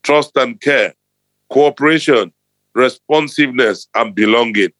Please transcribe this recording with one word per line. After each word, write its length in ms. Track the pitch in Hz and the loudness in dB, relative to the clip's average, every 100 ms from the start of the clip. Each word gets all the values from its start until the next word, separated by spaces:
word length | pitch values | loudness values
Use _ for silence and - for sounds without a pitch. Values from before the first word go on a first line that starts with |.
trust 340 | - 147 143 143 | 2 0 0 -2
and 240 | 123 113 | -2 -4
care, 340 | 143 135 98 - _ _ _ _ _ | -2 0 -2 -6 _ _ _ _ _
cooperation, 840 | 135 147 147 147 160 - 123 92 _ _ _ _ | 0 0 2 0 0 2 0 0 _ _ _ _
responsiveness, 1120 | 117 127 - - 151 147 - 143 123 113 95 - | -2 -2 -2 -2 -2 0 -2 -2 0 0 -2 -6
and 200 | 107 113 98 | -6 -4 -2
belonging. 540 | 107 113 120 104 90 | 0 2 0 -2 -4